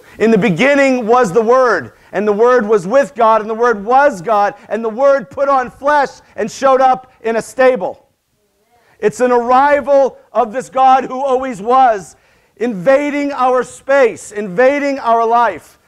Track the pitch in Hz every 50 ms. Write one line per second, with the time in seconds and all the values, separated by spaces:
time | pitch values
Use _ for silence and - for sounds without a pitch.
0 | - - - - 202 226 226 196 190 233 170 151 247 277 285 277 277 269 254 247
1 | 226 202 240 247 247 185 160 233 220 226 247 262 262 240 202 160 123 110 - _
2 | _ _ - 185 208 214 202 202 233 247 254 247 214 208 226 208 160 190 240 277
3 | 269 185 - 214 233 220 220 220 208 220 226 220 240 240 240 202 196 226 254 269
4 | 285 285 240 180 160 226 220 202 202 196 - - - - 202 226 226 226 208 233
5 | 277 277 277 269 214 - - 294 277 277 277 262 247 233 - - 262 285 294 294
6 | 269 254 - - _ _ - - - - - - 269 269 262 262 262 262 254 254
7 | - - _ _ - 220 226 220 208 - - - 254 254 262 214 185 143 104 -
8 | _ _ _ _ _ _ _ _ _ _ _ _ _ _ _ _ _ _ _ -
9 | - 214 - - 254 247 247 240 233 240 254 254 277 294 285 294 240 277 285 277
10 | 269 - - - _ _ - 214 247 214 202 262 - - - 262 262 262 262 269
11 | 262 - 254 254 277 277 254 254 262 262 240 170 196 233 247 262 262 240 220 196
12 | 165 - - _ _ _ _ _ _ _ _ - 214 247 220 180 165 269 269 285
13 | 294 294 277 285 285 285 277 254 254 262 254 254 240 - - - - - 269 277
14 | 262 226 170 - - - 208 208 214 196 175 185 254 262 285 285 285 277 269 269
15 | - 233 233 233 233 226 233 233 240 214 175 143 - - _ _ _